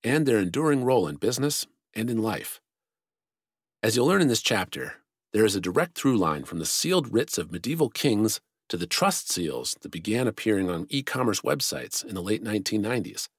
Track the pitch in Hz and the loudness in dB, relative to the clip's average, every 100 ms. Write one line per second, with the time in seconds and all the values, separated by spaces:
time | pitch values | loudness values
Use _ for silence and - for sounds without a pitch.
0 | 117 151 143 113 92 131 156 139 127 127 | 2 2 4 2 2 0 2 2 4 4
1 | 82 73 101 123 143 - - _ _ - | 2 0 -2 0 -2 -2 -8 _ _ -6
2 | 117 113 110 95 - - _ _ _ _ | -2 0 0 -4 -8 -14 _ _ _ _
3 | _ _ _ _ _ _ _ _ 110 117 | _ _ _ _ _ _ _ _ 0 2
4 | 135 196 151 113 - 107 90 69 65 - | 4 6 4 4 2 0 -2 -8 -10 -14
5 | _ _ _ 107 107 98 90 95 170 - | _ _ _ 4 4 4 0 0 0 0
6 | 139 117 85 73 65 85 78 - 170 180 | 2 4 2 0 -6 -6 -2 -2 2 0
7 | 127 107 - - 85 85 120 160 127 - | 2 0 0 -6 -6 -6 -6 -2 -2 0
8 | 147 104 110 - _ _ _ 85 85 - | 2 4 2 0 _ _ _ -6 -2 2
9 | 196 202 - - 82 62 - - 73 87 | 2 0 -4 -4 -4 -4 -8 -8 -12 -8
10 | 92 113 123 - 110 101 92 85 - 139 | -2 0 0 -2 0 2 0 -2 -4 -4
11 | 131 127 123 98 - 147 - - - - | -4 -2 0 0 0 0 -2 -4 -6 -8
12 | - 95 90 110 110 104 - 110 104 123 | -6 -6 -2 -2 0 -4 -2 -2 0 -2
13 | - 98 - | -4 -10 -12